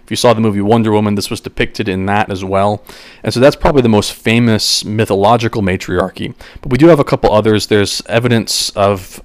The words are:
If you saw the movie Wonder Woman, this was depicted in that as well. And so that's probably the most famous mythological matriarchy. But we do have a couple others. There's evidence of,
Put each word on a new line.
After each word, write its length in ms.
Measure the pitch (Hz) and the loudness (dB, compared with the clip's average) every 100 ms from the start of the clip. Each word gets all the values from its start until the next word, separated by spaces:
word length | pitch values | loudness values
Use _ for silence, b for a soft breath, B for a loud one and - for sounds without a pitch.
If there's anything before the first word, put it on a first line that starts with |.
If 60 | - | -10
you 60 | 110 | 0
saw 180 | 123 | 2
the 80 | 110 | 2
movie 200 | 113 101 | 2 0
Wonder 300 | 101 117 110 | 2 2 2
Woman, 220 | 107 107 | 0 0
this 160 | 101 - | -2 -4
was 100 | 110 | -8
depicted 480 | - - 120 - 107 | -8 -6 -6 -4 -6
in 200 | 92 95 | -4 -2
that 240 | 104 101 | -2 -2
as 120 | 98 | -6
well. 400 | 95 95 101 104 B B B B | -4 0 0 -2 B B B B
And 100 | - | -6
so 80 | 113 | 2
that's 160 | 139 - | 2 2
probably 280 | 180 147 | 0 2
the 60 | 120 | 2
most 240 | 107 - | 2 0
famous 680 | - - 113 120 107 - - | -4 0 2 2 0 0 -4
mythological 760 | 98 107 107 98 101 120 113 117 | -4 -2 0 2 2 2 0 -2
matriarchy. 720 | 98 92 - 90 92 - - - B B | -2 -4 -4 -4 -4 -6 -12 -12 B B
But 100 | - | -6
we 80 | 123 | 4
do 80 | 160 | 6
have 120 | 151 | 6
a 40 | |
couple 280 | 135 135 107 | 2 0 2
others. 360 | 107 110 107 - | 2 2 0 2
There's 340 | 107 101 - - | 0 0 -4 -4
evidence 640 | 117 123 117 98 - - | -2 0 0 -2 -4 -4
of, 500 | - 101 98 95 - | 0 0 0 -6 -12